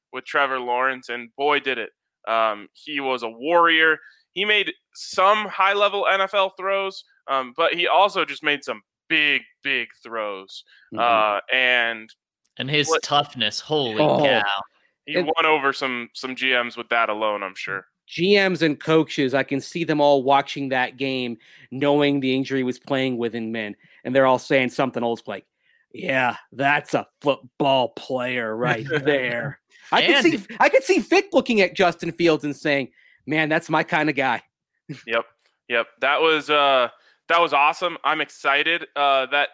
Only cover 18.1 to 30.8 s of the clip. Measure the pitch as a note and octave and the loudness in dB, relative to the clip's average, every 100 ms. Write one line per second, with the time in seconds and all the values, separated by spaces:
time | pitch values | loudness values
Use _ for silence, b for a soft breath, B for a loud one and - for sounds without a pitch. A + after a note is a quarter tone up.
18.1 | - F3+ G3+ F#3+ E3 D#3+ C#3 - D#3+ D3 | -2 2 4 2 2 0 -2 2 2 2
19.1 | - C3 C3+ C3 C#3 - F3 E3 D3+ D3 | 0 0 0 -2 -4 -6 -6 -2 2 4
20.1 | C#3+ B2+ C#3 C3+ C#3+ C#3 B2+ B2+ B2+ C3+ | 4 4 2 2 -6 -4 -2 -2 -4 -6
21.1 | C3 B2 A#2 B B B B2+ C#3+ D3 C#3+ | -4 -6 -8 B B B -2 2 4 4
22.1 | C#3+ C3 C3 C3 C3+ B2+ B2 - C3+ C3 | 2 0 0 -2 -2 -2 -4 -4 -2 -2
23.1 | A#2+ A#2 A#2 A2 A2+ G#2 G#2 b b B2+ | -2 -4 -4 -6 -6 -8 -10 b b -2
24.1 | C3 C3 B2+ - C#3 B2 - C3+ A#2+ A#2 | 4 4 4 2 2 2 0 -2 -2 -4
25.1 | A#2 - G2 - _ _ _ _ A#2 - | -4 -8 -14 -14 _ _ _ _ -10 -4
26.1 | C3 B2 A2+ - A#2+ C#3 C#3+ - C3 - | 0 0 -2 -10 -2 0 0 0 -4 -4
27.1 | _ C#3+ C3 B2+ - C#3+ C3+ A#2 - - | _ -2 -2 -4 -2 2 2 2 -4 -6
28.1 | B2+ B2 B2 A2+ A2 B2 A#2 C#3 D3+ C#3 | -4 -4 -4 -4 -2 -2 -2 -2 -4 0
29.1 | C#3+ B2 A#2+ A2+ - _ B B - E3+ | 0 0 -4 -8 -10 _ B B 0 4
30.1 | C#4+ D#4+ A3+ - A3+ C#4 C5 | 4 4 0 -4 0 4 4